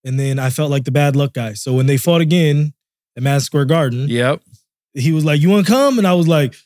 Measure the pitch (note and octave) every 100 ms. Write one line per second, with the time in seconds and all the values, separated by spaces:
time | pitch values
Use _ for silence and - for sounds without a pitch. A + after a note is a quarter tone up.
0 | C3 C3 C#3 C3+ C3 C3 D3+ C#3 B2+ C#3
1 | C#3+ C3+ C#3+ C3 A2+ G#2 C3 B2+ C3 C3+
2 | E3+ E3 D#3+ F3 D#3 D3 D3+ - _ _
3 | _ - C3+ C#3 C3 D3+ C3+ E3 C#3 A#2+
4 | C#3+ A#2 B2 D3+ _ - _ _ _ C#3
5 | C3+ D#3 D#3 D3 E3+ G#3 F#3+ B3+ C#4 B3
6 | F#3+ F3+ E3 D#3 C3 -